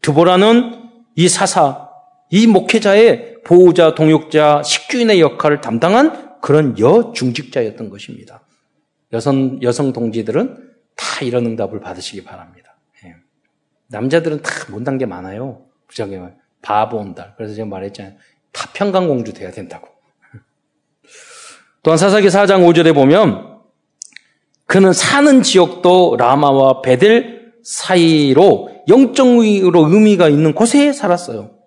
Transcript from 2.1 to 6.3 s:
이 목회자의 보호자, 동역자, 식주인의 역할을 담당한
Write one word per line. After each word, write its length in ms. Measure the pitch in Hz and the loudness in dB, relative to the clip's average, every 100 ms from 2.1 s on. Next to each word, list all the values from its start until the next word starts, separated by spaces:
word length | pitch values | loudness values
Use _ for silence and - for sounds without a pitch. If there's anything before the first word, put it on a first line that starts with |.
| _ _ | _ _
이 160 | 180 226 | 0 4
목회자의 960 | 190 - 226 220 202 226 127 - - | 2 0 -2 2 4 4 2 -6 -20
보호자, 500 | - 175 180 180 165 | 2 6 6 4 2
동역자, 680 | 156 156 156 156 156 151 147 | 2 0 0 0 0 2 0
식주인의 580 | 143 - - 247 233 196 | -2 -8 -6 -2 0 2
역할을 400 | 151 - 151 147 | 0 0 -2 -2
담당한 760 | - 113 160 220 311 - - | -4 -4 0 2 0 -4 -20